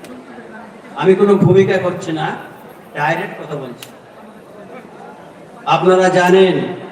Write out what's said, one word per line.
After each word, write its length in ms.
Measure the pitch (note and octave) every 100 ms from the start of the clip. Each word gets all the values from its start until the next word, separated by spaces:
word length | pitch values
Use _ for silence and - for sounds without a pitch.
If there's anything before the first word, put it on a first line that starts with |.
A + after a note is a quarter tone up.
| - B3+ - - - A3 - - - -
আমি 180 | F3+
কোনো 200 | F#3+ G3+
ভূমিকা 440 | G3 - F#3+ F#3+ F#3
করছি 340 | F3+ F3 E3
না, 240 | D#3 C#3 - - - - - -
ডাইরেক্ট 480 | D3+ D3+ E3+ G3+ F3+
কথা 140 | D3+ C#3+
বলছি। 320 | B2+ A#2+ - - - - - - - G#3 G3+ B3+ - - - - - - - - -
আপনারা 420 | - F3+ F#3 F3+
জানেন, 760 | F3+ F3+ F#3+ F#3 D3 B2 - -